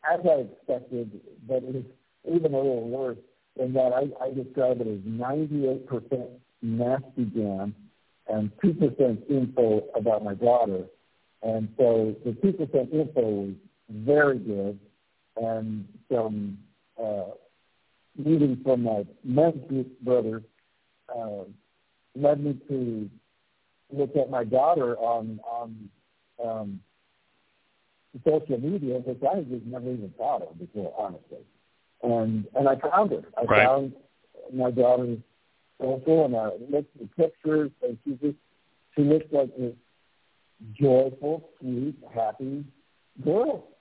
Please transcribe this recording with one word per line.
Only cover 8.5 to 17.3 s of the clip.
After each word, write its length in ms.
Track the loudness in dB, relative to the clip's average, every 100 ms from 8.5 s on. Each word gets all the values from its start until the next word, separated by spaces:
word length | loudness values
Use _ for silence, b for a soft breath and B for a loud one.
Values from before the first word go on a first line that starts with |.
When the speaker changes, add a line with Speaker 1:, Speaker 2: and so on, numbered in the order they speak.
| 2
Speaker 1:
two 120 | 0
percent 460 | 2 0 4 2 2 -2
info 540 | -2 0 2 4 4 0
about 300 | -2 0 0
my 100 | 0
daughter. 500 | 0 4 4 4 -2 -6 _ _ _ _ _
And 260 | -4 -2 -4 2
so 380 | 4 6 2 -2
the 80 | -6
two 200 | 0 0
percent 400 | 0 0 0 0
info 280 | -2 -2 0
was 340 | 0 0 -4 -8 _ _ _
very 480 | -8 2 4 4 2
good, 400 | -4 -4 -4 -6 _ _ _ _ _ -8
and 500 | -4 -4 -6 -8 -10 -18 _
some, 480 | -2 -2 -4 -6 -8 -16 _ _ -8
uh, 280 | -6 -4 -6